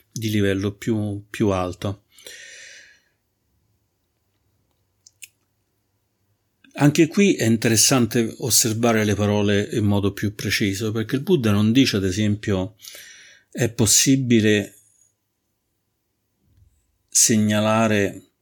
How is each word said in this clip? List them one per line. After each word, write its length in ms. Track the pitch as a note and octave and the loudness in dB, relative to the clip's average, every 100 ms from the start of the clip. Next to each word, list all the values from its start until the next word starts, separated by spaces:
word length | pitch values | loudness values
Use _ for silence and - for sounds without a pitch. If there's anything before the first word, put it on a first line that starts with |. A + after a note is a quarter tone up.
| _ | _
di 200 | A#2 A2 | -10 -6
livello 420 | G#2+ G2 G2 G#2 | -2 -2 -2 -4
più, 520 | G#2 - A2 G#2 G2+ G#2 | -6 -6 -4 -4 -8 -10
più 200 | - G#2+ | -4 -2
alto. 560 | F#2 F2+ E2+ G#2 G2 _ _ - - - - - - - _ _ _ _ _ _ _ _ _ _ _ _ _ _ _ _ _ _ _ _ _ _ _ - _ _ _ _ _ _ _ _ _ _ _ _ _ _ | 0 -4 -6 -8 -8 _ _ -20 -20 -20 -20 -20 -20 -20 _ _ _ _ _ _ _ _ _ _ _ _ _ _ _ _ _ _ _ _ _ _ _ -20 _ _ _ _ _ _ _ _ _ _ _ _ _ _
Anche 340 | - D3 D3 D#3+ | 0 0 2 2
qui 260 | - G3 | 2 2
è 100 | - | 2
interessante 880 | A#2 A2 A#2 A2 - C3+ A2+ B2 A2+ - | 0 2 2 2 2 2 2 0 -4 -4
osservare 680 | B2+ - A#2 A2 A#2 A2 | -2 0 0 0 2 2
le 100 | G#2+ | 0
parole 540 | G2 G#2 G#2 G2+ G2+ G#2 | 0 0 0 2 0 0
in 120 | - | -2
modo 280 | G#2 G2+ G2 | 0 0 -2
più 220 | - G#2 | -4 -6
preciso, 580 | - G#2+ - G#2 F#2+ A2 | -6 -6 -2 -2 -4 -6
perché 240 | A2+ G#2+ C3+ | -6 -4 -4
il 60 | |
Buddha 280 | C#3+ E3+ A2+ | 0 0 2
non 220 | G2+ G#2+ | 2 2
dice, 240 | B2 B2+ G#2 | 4 2 2
ad 80 | |
esempio, 720 | F#2+ F2+ G#2+ G#2 A2 F#2+ F#2+ - - - - - - - _ | -2 -2 -2 -2 -2 -4 -4 -10 -20 -20 -20 -20 -20 -20 _
"È 200 | - A2+ | -4 -4
possibile 1040 | - G#2+ - C#3+ C3+ B2 A2+ G#2+ G#2 G2 - _ _ _ _ _ _ _ _ _ _ _ _ _ _ _ _ _ _ _ _ _ _ _ | 0 2 2 2 2 4 2 4 2 -2 -12 _ _ _ _ _ _ _ _ _ _ _ _ _ _ _ _ _ _ _ _ _ _ _
segnalare 1200 | - - A2 G#2+ G#2+ A2 A2 A2+ G#2 F#2+ F#2+ - _ | 0 2 2 2 0 2 2 2 2 0 -4 -20 _